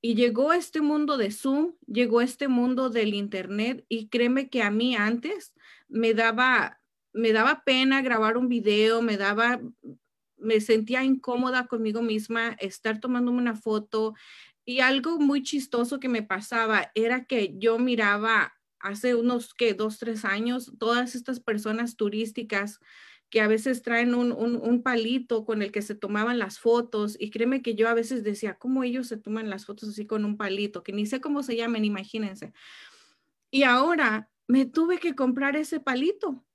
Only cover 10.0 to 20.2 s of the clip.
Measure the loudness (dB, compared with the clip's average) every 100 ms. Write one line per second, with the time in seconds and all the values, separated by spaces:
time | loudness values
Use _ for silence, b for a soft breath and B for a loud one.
10 | _ _ _ _ 0 2 4 2 4 0
11 | 2 2 0 -2 0 0 -2 -2 -2 0
12 | 0 -2 -2 -4 -2 -4 -8 -6 -6 -4
13 | -2 0 0 0 0 -2 -2 -4 -2 -2
14 | -2 -6 B B B _ -6 2 2 2
15 | 0 2 2 2 0 -4 -2 -2 -2 -4
16 | -2 -4 -2 -6 -2 0 2 2 0 -2
17 | 0 0 0 -2 -2 0 0 2 2 2
18 | 2 2 2 2 0 _ _ _ -10 -4
19 | 0 2 2 0 -4 -2 0 0 -4 -4
20 | -8 -6